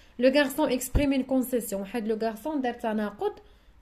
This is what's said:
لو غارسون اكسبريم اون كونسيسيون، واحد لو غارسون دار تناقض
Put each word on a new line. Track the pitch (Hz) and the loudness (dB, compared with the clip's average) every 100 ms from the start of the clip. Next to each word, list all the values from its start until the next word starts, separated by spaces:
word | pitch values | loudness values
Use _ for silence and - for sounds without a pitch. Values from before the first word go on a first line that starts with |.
| - - | -16 2
لو | 254 | 4
غارسون | 269 277 277 302 | 6 2 2 0
اكسبريم | 254 - - 285 | 0 0 2 2
اون | 269 | 2
كونسيسيون، | 254 262 247 247 - 196 | 2 0 0 -2 -2 -6
واحد | 196 247 214 | -6 -6 -2
لو | 220 | -2
غارسون | 226 220 302 311 | -2 -4 -6 -2
دار | 254 | -4
تناقض | 233 233 214 208 - 415 403 - - _ - | -4 -4 -2 -4 -4 -6 -6 -18 -20 _ -18